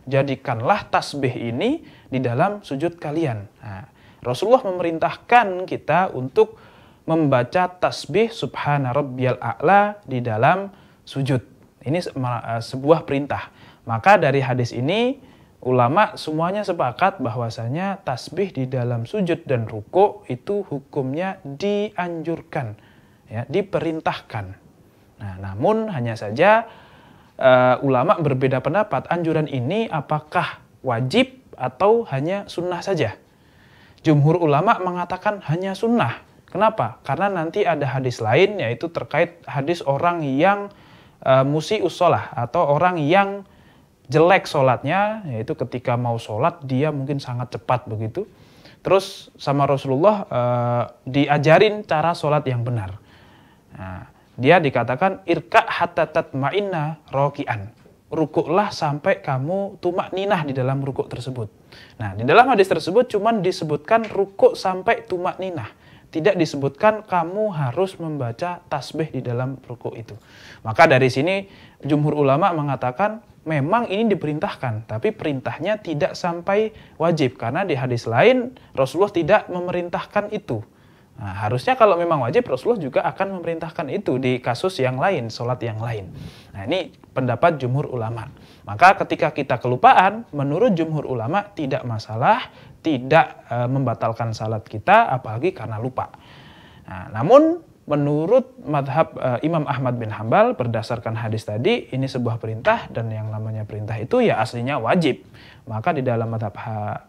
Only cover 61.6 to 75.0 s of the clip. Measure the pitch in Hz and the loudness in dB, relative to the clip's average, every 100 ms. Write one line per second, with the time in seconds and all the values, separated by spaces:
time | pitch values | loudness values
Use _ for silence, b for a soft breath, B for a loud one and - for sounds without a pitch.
61.6 | _ B B B 107 98 120 190 254 220 | _ B B B -8 -4 6 8 8 6
62.6 | 190 170 151 202 247 208 214 226 180 180 | 4 2 2 2 2 2 0 2 0 -2
63.6 | 160 147 - 226 220 196 196 - 240 - | -4 -4 2 2 2 -2 -4 4 4 4
64.6 | 196 185 190 226 - 180 180 165 190 165 | -4 -2 -2 -2 -2 -4 -4 -6 -6 -8
65.6 | 104 - b b b 160 180 180 160 143 | -10 -14 b b b 0 2 2 0 -2
66.6 | 139 - 214 214 - 180 165 196 214 156 | -4 2 2 2 -2 -2 -2 -2 -2 -2
67.6 | 135 143 190 190 165 147 120 113 175 175 | -2 -2 -2 -4 -8 -6 -6 -6 -8 -8
68.6 | - 147 - 151 156 131 123 120 127 131 | -8 -8 -6 -6 -6 -6 -4 -4 -4 -6
69.6 | - 117 127 117 110 110 B B B B | -12 -12 -10 -12 -14 -18 B B B B
70.6 | 110 110 165 160 131 131 165 196 190 B | -2 6 8 8 4 2 0 0 -4 B
71.6 | B B 139 147 151 147 139 139 196 165 | B B 0 2 2 2 4 4 2 0
72.6 | 147 131 123 127 208 220 - _ 160 156 | -2 -2 -2 0 -2 -2 -16 _ -4 -2
73.6 | 143 226 226 190 226 185 151 151 196 - | 2 0 0 0 0 0 -2 -4 -4 -4
74.6 | 127 107 113 - | -6 -6 -8 -4